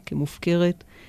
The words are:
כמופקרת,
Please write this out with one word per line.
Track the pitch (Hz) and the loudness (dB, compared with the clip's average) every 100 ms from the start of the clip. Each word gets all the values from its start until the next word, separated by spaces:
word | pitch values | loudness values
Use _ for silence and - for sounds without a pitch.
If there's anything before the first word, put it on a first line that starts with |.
| - | -4
כמופקרת, | 147 147 - - 170 175 180 - - | -4 -4 -4 0 2 2 0 -8 -20